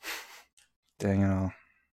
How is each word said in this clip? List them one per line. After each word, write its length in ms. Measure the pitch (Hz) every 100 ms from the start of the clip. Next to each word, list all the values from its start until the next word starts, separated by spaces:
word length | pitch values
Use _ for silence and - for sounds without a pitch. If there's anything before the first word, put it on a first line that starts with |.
| - - - - - _ _ _ _ -
Dang 220 | 101 98
it 100 | 98
all. 220 | 92 92 - _ _ _